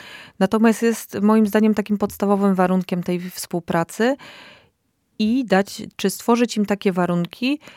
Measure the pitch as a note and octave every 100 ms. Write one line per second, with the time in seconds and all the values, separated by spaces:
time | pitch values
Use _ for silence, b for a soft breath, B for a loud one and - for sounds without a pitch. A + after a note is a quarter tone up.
0 | B B B - F#3+ A3 A3+ A3 A#3 A3
1 | - G#3+ G#3 A3 G#3+ G#3+ G#3+ G#3+ G3+ G#3
2 | G#3 - G3+ G3+ G3+ F#3 F3+ F#3 F3 F3+
3 | F3 F3 F3+ - - F3 - E3+ E3 -
4 | A#3+ C#4 B B B B B _ _ _
5 | _ - G#3+ B3+ A3+ F#3+ G3+ - - -
6 | G3 - - A#3 A#3+ G#3+ G3+ G3+ G3+ F3+
7 | F3 F3 F3 - B3 D4 b